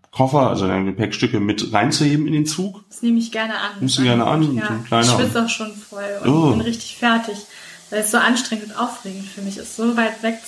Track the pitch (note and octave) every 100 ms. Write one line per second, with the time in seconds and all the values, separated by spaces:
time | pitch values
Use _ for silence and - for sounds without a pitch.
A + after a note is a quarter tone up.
0 | _ - C3 D3 A#2+ F#2+ F#2+ F#2+ F#2+ F#2+
1 | G#2 - B2+ G#2+ G2+ G#2 - G#2 A2 -
2 | D3 D3 D3+ D3+ D3+ - G3 - - -
3 | A#3 A#3 A3+ A3 A3 G#3 G#3 G3+ C3 -
4 | B2 A#2+ A2 D#3 D3+ B2 G#2+ A2 - A#2
5 | A#2+ B2 A2+ A#3 A#3 - G#3+ - - G3+
6 | G3+ G3+ - D#3 D3 A2 A#3 A3+ - -
7 | A#3+ A3+ A3+ G3+ - - - - - G#3
8 | G#3 A#3 G#3+ B3 - G#3+ G#3 - A#3+ -
9 | G3 F#3+ G3 - G3 G3+ - - A#3 A#3
10 | A3 A3 A3+ A3+